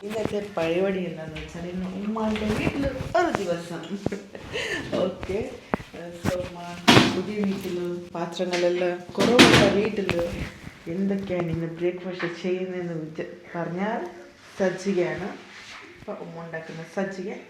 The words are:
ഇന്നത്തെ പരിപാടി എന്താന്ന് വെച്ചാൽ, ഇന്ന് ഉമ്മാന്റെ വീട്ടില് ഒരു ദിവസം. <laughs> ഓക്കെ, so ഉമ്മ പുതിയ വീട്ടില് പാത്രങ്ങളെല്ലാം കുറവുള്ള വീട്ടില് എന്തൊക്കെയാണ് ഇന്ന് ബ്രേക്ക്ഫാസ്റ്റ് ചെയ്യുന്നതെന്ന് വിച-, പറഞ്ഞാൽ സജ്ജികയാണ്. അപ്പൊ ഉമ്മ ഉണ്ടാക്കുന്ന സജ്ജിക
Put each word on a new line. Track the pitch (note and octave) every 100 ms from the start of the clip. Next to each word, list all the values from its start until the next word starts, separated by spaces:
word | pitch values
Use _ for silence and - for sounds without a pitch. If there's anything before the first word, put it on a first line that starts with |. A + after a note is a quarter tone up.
| G3+
ഇന്നത്തെ | A3 G#3 G#3 G#3 -
പരിപാടി | E3 E3+ G3 F#3+ F3
എന്താന്ന് | D#3+ D#3 D#3
വെച്ചാൽ, | D#3+ E3+ F3
ഇന്ന് | F3+ F#3 F#3
ഉമ്മാന്റെ | G#3 A3 A3 G#3+ G#3+ A3
വീട്ടില് | D#4 D4 C#4 C4 - F4
ഒരു | E4+ G#3+
ദിവസം. | F3+ E3+ - E3 E3 G3 - G3+ - -
<laughs> | - - - D#4+ - -
ഓക്കെ, | F#3+ - - G3 - - - - - - E3+ -
so | - F3+
ഉമ്മ | F3+ - - - - - - F#3
പുതിയ | F#3 G#3 G3+
വീട്ടില് | G3 F#3+ F3 F3 F3 F3 E3+
പാത്രങ്ങളെല്ലാം | F3 - F3+ F3 F3 F3+ F3+ F3 - -
കുറവുള്ള | G3 A#3+ B3 - G3+ G3
വീട്ടില് | G#3+ G3 F#3 E3+ E3+ - - - - - -
എന്തൊക്കെയാണ് | E3+ G3 G3 G3 F3+ E3 D#3+
ഇന്ന് | E3 -
ബ്രേക്ക്ഫാസ്റ്റ് | F3 F#3 F#3+ F3 F3 -
ചെയ്യുന്നതെന്ന് | F#3+ F3+ F#3 F3+ F3 E3
വിച-, | D#3 D#3 - - - E3+
പറഞ്ഞാൽ | D#3+ F3 G#3 A#3+ F4 - - - - -
സജ്ജികയാണ്. | F#3+ F3 G3+ F3+ E3+ D#3 G3 - - - - - - -
അപ്പൊ | - G3+ F3
ഉമ്മ | E3 E3
ഉണ്ടാക്കുന്ന | E3 D#3+ D#3+ E3 -
സജ്ജിക | F3+ - F3 - -